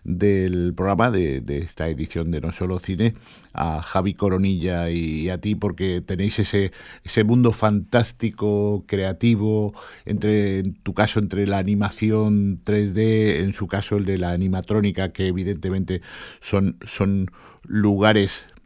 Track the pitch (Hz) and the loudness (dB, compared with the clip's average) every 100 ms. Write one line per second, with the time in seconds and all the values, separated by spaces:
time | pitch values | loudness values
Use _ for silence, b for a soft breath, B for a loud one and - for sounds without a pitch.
0 | - 90 104 98 92 90 87 87 95 98 | -6 0 2 4 2 0 0 0 0 2
1 | 120 98 80 67 60 71 80 - 80 71 | 2 2 0 -2 -4 -6 -6 -6 -4 -4
2 | 80 87 82 78 80 - 90 90 - 92 | -6 -4 -2 -2 -4 -4 -4 -4 -4 0
3 | 113 110 b b b - 82 78 - 95 | 0 -2 b b b -6 -4 -4 -2 -2
4 | 92 90 101 92 98 92 92 87 85 85 | -2 0 0 2 2 0 0 -2 -2 -2
5 | 82 78 85 90 107 101 101 85 95 90 | -2 -4 -4 -4 -4 -2 -2 -2 -2 -2
6 | - 92 98 - 101 101 98 B B B | -4 -2 -2 0 0 0 0 B B B
7 | - - 107 120 120 - 110 104 85 120 | -4 0 4 4 4 4 2 2 2 2
8 | 120 - 113 - 104 104 104 104 - 98 | 2 -2 -6 -2 0 0 0 -2 -2 -2
9 | 92 82 117 110 107 107 104 B B B | -2 0 2 2 2 0 -2 B B B
10 | - 104 104 107 101 95 95 - - 95 | -6 -2 2 2 2 0 -4 -6 -6 0
11 | 104 110 101 92 98 98 92 104 101 - | 0 0 -2 0 0 0 0 0 0 0
12 | 107 107 107 104 101 92 - 104 101 92 | 0 2 2 2 2 -2 0 0 2 2
13 | 110 110 107 76 98 98 95 95 - 104 | 2 4 2 2 0 -2 -4 -4 -2 -2
14 | 98 95 87 87 92 92 - 107 101 92 | 0 -2 0 0 0 -2 -2 0 0 0
15 | 95 - 95 90 95 85 92 95 87 90 | -4 -2 -2 -2 -4 -4 -4 -4 -2 -6
16 | B B B B - 101 95 - - - | B B B B -2 0 0 -2 -10 -2
17 | 101 98 92 b b b - 104 104 101 | 0 0 -4 b b b -4 0 2 4
18 | 107 107 98 - - - | 4 4 2 -4 -16 -20